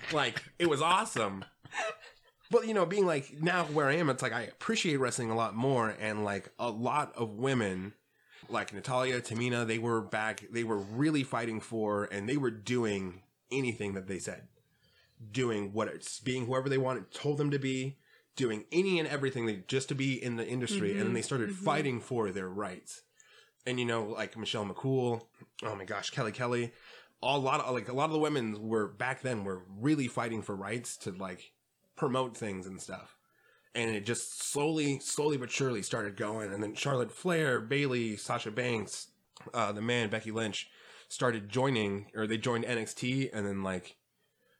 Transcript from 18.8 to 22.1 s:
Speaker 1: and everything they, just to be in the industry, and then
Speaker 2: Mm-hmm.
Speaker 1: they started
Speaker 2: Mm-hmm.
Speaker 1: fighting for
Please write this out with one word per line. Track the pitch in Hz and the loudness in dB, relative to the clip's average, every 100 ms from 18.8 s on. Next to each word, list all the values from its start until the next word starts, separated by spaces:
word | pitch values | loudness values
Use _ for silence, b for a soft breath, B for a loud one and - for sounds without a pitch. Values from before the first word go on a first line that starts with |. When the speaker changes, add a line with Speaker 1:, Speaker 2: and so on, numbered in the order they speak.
| 190 175 | 4 4
Speaker 1:
and | 151 | 2
everything | 143 135 127 113 | 0 0 0 0
they, | 101 - | 0 0
just | 131 - | 0 0
to | |
be | 135 135 127 | 0 0 0
in | 123 117 | 0 -2
the | 113 | -2
industry, | 127 117 - 104 | -2 0 0 0
and | 101 | 2
then | 110 | 2
Speaker 2:
Mm-hmm. | |
Speaker 1:
they | 120 | 0
started | 110 135 104 | 0 0 0
Speaker 2:
Mm-hmm. | 95 | -2
Speaker 1:
fighting | 101 147 147 120 | 0 2 2 -2
for | - | -2